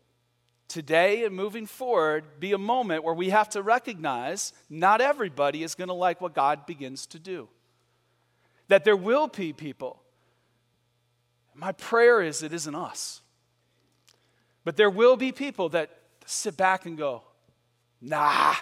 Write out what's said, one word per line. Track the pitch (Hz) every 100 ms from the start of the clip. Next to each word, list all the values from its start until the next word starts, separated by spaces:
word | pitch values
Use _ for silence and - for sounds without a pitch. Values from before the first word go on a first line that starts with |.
| _ _ _ _ _ _ -
today | 165 143 160 185 220
and | 220 185
moving | 208 226 214
forward, | - 254 208 156 156 156 139
be | 185
a | 196
moment | 202 254 220 160
where | 160
we | 165 190
have | 214 214
to | 208
recognize | 196 247 247 185 156 123 131 196 - - -
not | 156 185 220
everybody | 269 294 196 135 143 151
is | 160 165
gonna | 185
like | 180 180 170
what | 180
God | 151 139 147 147
begins | 156 135 135 -
to | 165
do. | 175 180 107 _ _ _ _ _ _ _ _ _ _ _ -
That | 196
there | 202 202
will | 190 269 302
be | - 170
people, | 135 151 123 127 - _ _ _ _ _ _ _ _ _ _ _ _ _ _ _
my | 139 180
prayer | - - 233 240 233
is | 165 147
it | 156
isn't | 170 151
us, | 143 131 - - - _ _ _ _ _ _ _ _ _ _ _ _ _ _
but | 165 160
there | 208
will | 190 240 254
be | 262
people | - 277 214 170
that | 170 151 _ _ _
sit | - - 214 160
back | 185 185 180
and | 156
go, | 147 117 - _ _ _ _ _ _ _
"Nah, | 123 151 147 147 147 151